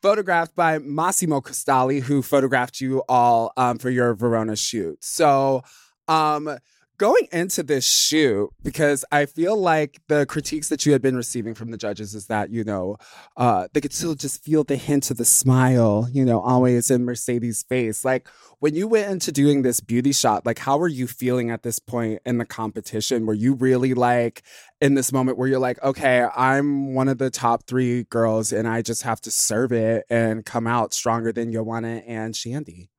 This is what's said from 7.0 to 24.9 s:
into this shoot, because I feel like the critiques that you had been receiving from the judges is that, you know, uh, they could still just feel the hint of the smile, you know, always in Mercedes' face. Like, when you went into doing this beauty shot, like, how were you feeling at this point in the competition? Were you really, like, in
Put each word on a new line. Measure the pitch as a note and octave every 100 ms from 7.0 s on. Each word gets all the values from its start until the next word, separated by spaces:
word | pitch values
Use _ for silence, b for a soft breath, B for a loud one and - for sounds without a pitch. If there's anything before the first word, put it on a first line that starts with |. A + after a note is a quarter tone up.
| G3+ G#4 -
into | E3+ F3+ -
this | D3 C#3 -
shoot, | - - D3+ D3 G2+ G#2 -
because | - - D3 C#3+ -
I | D3 C#3+
feel | - F3 A3
like | F3+ D#3 D3 _ _
the | D3+ C3+
critiques | D#3 C#3 D#3 C#3+
that | D3 D3
you |
had | C#3
been | C3 B2+
receiving | A#2 B2+ A2 A2
from | A#2
the | A2+
judges | G#2+ G2 G#2
is | G#2 F#2+
that, | G#2+ G2+
you | A2+
know, | G#2+ G2 F#2 G#2 B B B -
uh, | B2 G2 F#2
they | -
could | C#3
still | - E3+ D3
just | C#3 -
feel | - D#3
the | C#3+ C#3
hint | - C#3+ -
of | B2
the | A#2+
smile, | - C3 B2+ B2+ B2+ A2+ G#2 B2
you | C3+ B2+
know, | A2+
always | G#2 B2+ B2+ B2 A#2
in | B2 B2
Mercedes' | A#2+ - A#2+ A#2 G#2+
face. | - B2+ A#2 G#2+ C3
Like, | C3 - B B B
when | D3+ D3+
you | G#3+
went | A3 G3+
into | F#3+ -
doing | C#3+ C#3+ C#3+
this | B2+ A#2+
beauty | - A#2 C3
shot, | C3+ B2 G#2 A#2
like, | A2+
how | - C#3+
were | F3
you | C3+ B2
feeling | - B2+ B2 A#2+
at | A#2
this | A#2 A2+
point | - A#2+ A2 G#2+ -
in | B2
the | A#2
competition? | - A2 G#2+ - A2 - B2 A2
Were |
you | G#2+ A#2 C3+
really, | C3 B2+ C3 B2+
like, | B2 A#2+ A#2+ - B B B _
in | B2